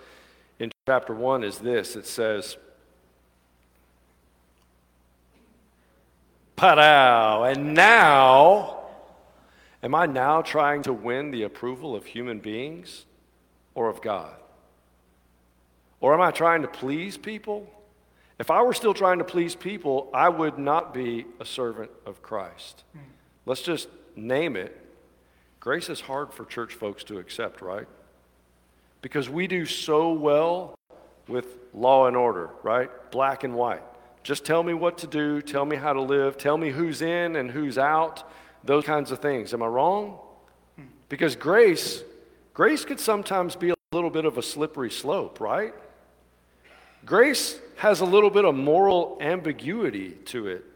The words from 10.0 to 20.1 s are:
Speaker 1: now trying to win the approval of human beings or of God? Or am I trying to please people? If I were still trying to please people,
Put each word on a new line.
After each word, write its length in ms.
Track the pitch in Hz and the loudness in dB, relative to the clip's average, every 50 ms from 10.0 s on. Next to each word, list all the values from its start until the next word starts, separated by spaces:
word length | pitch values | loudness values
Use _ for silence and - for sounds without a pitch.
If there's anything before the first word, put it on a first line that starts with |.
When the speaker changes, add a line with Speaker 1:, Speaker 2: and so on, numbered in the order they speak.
| 180 | 2
Speaker 1:
now 340 | 156 131 131 127 143 151 165 | 0 0 0 2 2 2 2
trying 400 | 160 - - 156 147 143 147 143 139 | 0 0 0 0 2 2 0 -2 -2
to 80 | 135 | -4
win 400 | 127 107 104 120 123 135 147 147 | -6 -4 -4 -4 -4 -4 -6 -6
the 120 | 131 113 104 | -6 -6 -6
approval 520 | 98 - - 120 123 131 127 151 147 117 | -8 -8 -10 -10 -10 -10 -10 -10 -10 -10
of 100 | 101 - | -10 -12
human 340 | - - 117 123 123 113 104 | -12 -12 -10 -10 -10 -10 -10
beings 680 | - 107 107 113 131 151 160 175 - - - - - _ _ _ _ _ _ _ _ _ _ _ _ _ _ | -10 -10 -8 -8 -10 -10 -12 -16 -18 -20 -20 -20 -20 _ _ _ _ _ _ _ _ _ _ _ _ _ _
or 120 | 131 117 | -4 -4
of 140 | 110 98 - | -4 -4 -6
God? 340 | - 110 101 90 78 78 - - - _ _ _ _ _ _ _ _ _ _ _ _ _ _ _ _ _ _ _ _ _ _ _ _ _ _ _ _ _ _ _ | -6 -6 -6 -6 -8 -12 -16 -20 -20 _ _ _ _ _ _ _ _ _ _ _ _ _ _ _ _ _ _ _ _ _ _ _ _ _ _ _ _ _ _ _
Or 120 | 123 131 151 | 2 4 4
am 60 | 170 | 4
I 120 | 185 165 | 4 2
trying 320 | - - 160 165 165 160 139 | 2 2 2 2 2 2 0
to 40 | |
please 500 | - - - 127 135 143 160 180 202 - | -4 -8 -10 -8 -6 -6 -6 -8 -10 -12
people? 480 | - - 208 220 208 - 214 208 208 202 - - - _ _ _ _ _ _ _ _ _ _ _ - | -14 -12 -14 -14 -12 -10 -10 -10 -10 -12 -16 -20 -20 _ _ _ _ _ _ _ _ _ _ _ -6
If 120 | 117 - | -2 2
I 100 | 160 202 | 4 4
were 120 | 240 247 214 | 4 4 2
still 200 | - 240 214 190 | 0 0 0 0
trying 260 | - 196 185 180 175 | 2 2 2 2 2
to 40 | 160 | -2
please 320 | - - 175 170 165 170 | -2 -2 -2 -2 -4 -6
people, 540 | - - 185 208 180 - 143 131 127 - - | -10 -10 -10 -10 -6 -4 -2 -2 -2 -4 -4